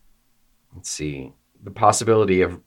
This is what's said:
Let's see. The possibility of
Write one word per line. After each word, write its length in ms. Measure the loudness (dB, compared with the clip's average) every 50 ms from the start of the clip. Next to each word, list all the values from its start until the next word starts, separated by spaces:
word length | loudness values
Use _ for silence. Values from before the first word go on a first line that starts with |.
| _ _ _ _ _ _ _ _ _ _ _ _ _ _ -20
Let's 160 | -18 -16 -14
see. 440 | -12 -10 -8 -10 -10 -10 -14 -16 -20 _ _ _ _ _ -20
The 60 | -18
possibility 720 | -6 0 2 2 2 2 2 2 2 4 4 4 2 2
of 180 | 2 0 -2 -8 -18